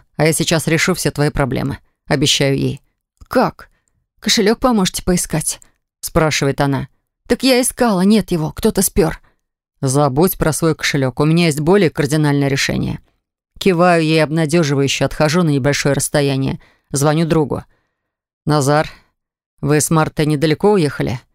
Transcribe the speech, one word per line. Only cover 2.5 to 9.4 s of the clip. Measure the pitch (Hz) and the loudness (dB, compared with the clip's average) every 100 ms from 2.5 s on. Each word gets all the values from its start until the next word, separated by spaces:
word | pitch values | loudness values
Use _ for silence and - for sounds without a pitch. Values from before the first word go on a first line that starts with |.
| 139 | 0
ей. | 131 135 _ _ _ _ - | -4 -6 _ _ _ _ -4
"Как? | 254 196 - - _ _ _ _ _ | 0 0 -4 -20 _ _ _ _ _
Кошелек | 214 233 196 233 | -2 0 2 2
поможете | 262 214 185 - | 2 2 0 -2
поискать?" | - 180 - 156 - - _ _ _ _ | -2 -2 -2 -4 -6 -10 _ _ _ _
спрашивает | - 170 156 - 139 135 | -4 0 0 0 -2 0
она. | 143 131 131 _ _ _ - | -2 -2 -6 _ _ _ -4
"Так | 247 | 0
я | 262 247 | 2 2
искала, | 247 - 240 185 | 0 -2 0 2
нет | 196 220 - | 4 2 2
его, | 170 151 | -4 -4
кто-то | - 190 190 | -2 -2 0
спер". | - 202 160 - _ _ | -2 0 -2 -2 _ _